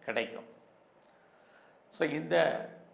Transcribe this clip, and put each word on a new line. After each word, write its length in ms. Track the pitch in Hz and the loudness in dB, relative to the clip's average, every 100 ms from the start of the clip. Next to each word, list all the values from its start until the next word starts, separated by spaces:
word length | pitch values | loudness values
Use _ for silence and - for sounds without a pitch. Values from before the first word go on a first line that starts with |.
கிடைக்கும். 400 | - 113 113 - - - - - - - - - - - - - - - - | -2 -2 -2 -6 -14 -20 -20 -20 -20 -20 -20 -20 -20 -20 -20 -20 -20 -20 -20
So, 200 | - 160 | -2 0
இந்த 600 | 147 165 170 156 - - - - | 0 2 4 4 2 -6 -14 -20